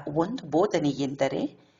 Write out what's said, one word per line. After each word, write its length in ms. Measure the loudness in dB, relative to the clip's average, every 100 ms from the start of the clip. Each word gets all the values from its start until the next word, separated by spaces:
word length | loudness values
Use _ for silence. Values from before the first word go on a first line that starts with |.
| 0
ಒಂದು 380 | 0 0 -2 0
ಬೋಧನೆ 440 | 2 4 2 0
ಎಂದರೆ, 680 | 0 -2 0 -2 0 -4 -8 _